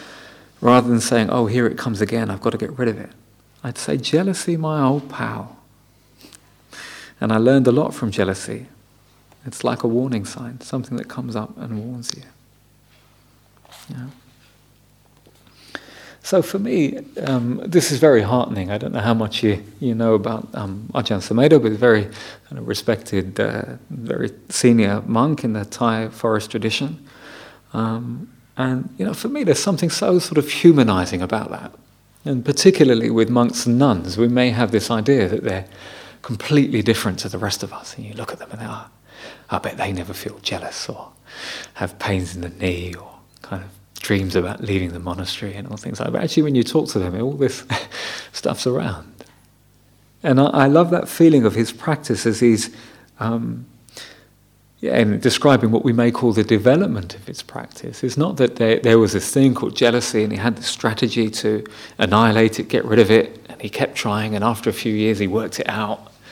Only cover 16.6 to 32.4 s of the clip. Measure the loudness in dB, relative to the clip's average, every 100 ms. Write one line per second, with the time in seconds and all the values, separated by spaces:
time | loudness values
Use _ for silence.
16.6 | -2 2 0 -2 -10 -8 -2 0 0 -4
17.6 | 0 2 2 4 6 6 4 2 0 -2
18.6 | -4 -4 -4 -2 0 0 0 0 0 0
19.6 | -4 -6 -4 0 2 2 2 -6 -8 -8
20.6 | -8 -8 -6 -6 -2 -4 -2 4 6 6
21.6 | 6 4 6 6 2 -8 -18 -20 _ -14
22.6 | -8 -4 -2 -4 -2 -4 -4 -4 -4 -4
23.6 | -10 -12 -14 -12 -8 -6 -6 -8 -10 2
24.6 | 4 6 4 0 -2 0 2 0 -2 -4
25.6 | -6 -2 0 0 -4 -4 -2 -2 -2 -4
26.6 | -4 -4 -6 -8 -16 -20 -20 -20 -20 -20
27.6 | _ -6 -4 -4 -8 -10 -14 -20 _ -6
28.6 | -2 -2 -6 -6 -6 -6 -6 -2 0 0
29.6 | 0 0 0 0 2 2 2 0 0 6
30.6 | 6 8 6 2 0 -4 -4 -4 -6 -10
31.6 | -14 -20 _ _ _ _ -6 -4